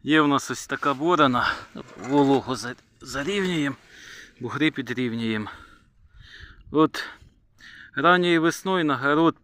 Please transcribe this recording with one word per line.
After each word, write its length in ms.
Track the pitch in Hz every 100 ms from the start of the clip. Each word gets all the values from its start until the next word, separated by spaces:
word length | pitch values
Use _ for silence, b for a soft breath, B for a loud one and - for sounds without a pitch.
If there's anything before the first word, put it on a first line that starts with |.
| 131
Є 140 | 156
в 80 | 147
нас 220 | 139 -
ось 160 | 123 -
така 280 | 139 147
борона. 580 | 131 160 175 143 123 110 B B - - -
Вологу 580 | 107 143 139 135 110
за-, 200 | 123 120 - _ _
зарівнюємо, 760 | - 131 165 202 185 170 143 127 B B B B B _
бугри 300 | 120 135 156
підрівнюємо. 800 | 143 123 123 123 117 113 110 104 B B B B _ _ B B B B B -
От 340 | 143 156 - - - - _ _ _ B B B
ранньою 480 | - 160 180 175 165
весною 420 | 165 - 190 185
на 120 | 156 127
город 400 | 139 151 165 -